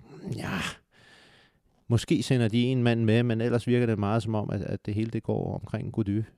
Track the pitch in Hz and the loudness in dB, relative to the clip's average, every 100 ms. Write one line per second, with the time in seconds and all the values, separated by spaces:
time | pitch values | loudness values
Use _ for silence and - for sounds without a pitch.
0 | - - - - - 101 - - _ _ | -20 -16 -12 -8 -6 -6 -6 -10 _ _
1 | - - - - _ _ _ _ - 113 | -20 -20 -20 -20 _ _ _ _ -2 0
2 | - 165 - 131 113 117 120 131 120 117 | 2 0 2 2 2 2 2 2 2 4
3 | 113 113 120 113 117 117 117 120 120 107 | 4 4 4 0 2 0 2 2 2 2
4 | 101 113 107 107 104 104 - - - 104 | 0 0 0 -2 -2 -4 -4 -6 -4 -4
5 | 113 110 - 110 90 95 - 110 - - | -2 -4 -2 -2 -2 -6 -6 -8 -6 -4
6 | 101 101 107 | -2 -2 -4